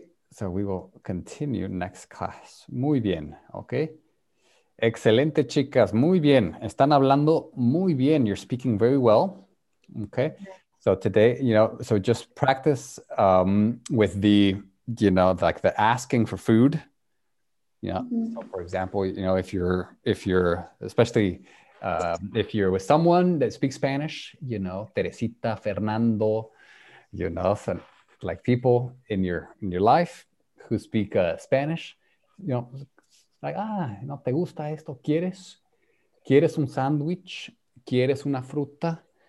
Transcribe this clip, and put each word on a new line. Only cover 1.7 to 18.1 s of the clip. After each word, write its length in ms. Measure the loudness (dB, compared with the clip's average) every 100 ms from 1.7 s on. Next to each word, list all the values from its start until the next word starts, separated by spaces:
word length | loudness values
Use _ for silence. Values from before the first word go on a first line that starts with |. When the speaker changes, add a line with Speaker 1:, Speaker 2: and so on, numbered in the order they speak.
| -6 -8 -12 -20
Speaker 1:
class. 540 | -10 -10 -10 -20 -20 -14
Muy 320 | -6 -2 0
bien, 360 | 0 -4 -6 -16 _
ok. 220 | -18 -8 -6 -6 -10 _ _ _ _ _ _ _ _
Excelente, 680 | -2 0 4 4 4 0 0
chicas, 460 | -2 0 2 2
muy 260 | 2 2 2
bien. 360 | 4 4 2 -4
Están 320 | -8 0 4
hablando 580 | 4 4 4 4 0 -2
muy 400 | -2 0 2 0
bien. 320 | 2 2 2 2
You're 100 | -2
speaking 380 | -6 -6 -2 2
very 200 | 2 4
well. 480 | 4 4 4 -4 -20 _ _ _ _ -12
Okay. 300 | -8 -4 -6 -6 -16 -20 _ _
So 140 | 0 0
today, 400 | 2 4 4 4
you 120 | 2
know, 240 | 4 2 0
so 160 | -2 -2
just 360 | 0 -2 -4
practice, 680 | -2 0 0 0 -2 -4 -20 -8 2
um, 640 | 4 4 4 2 0 -2 -4
with 300 | 0 0 2
the, 420 | 4 6 4 2 -6 _ -12 0
you 120 | 2
know, 240 | 4 4 4
like, 220 | 0 0
the 100 | 0 2
asking 460 | 2 0 -2 -2 -2
for 100 | -2
food. 440 | 2 4 4 2 -8 _ _ _ _ _ _ _ _ _
You 120 | -8
know, 80 | -6
Speaker 2:
Mm-hmm. 320 | -6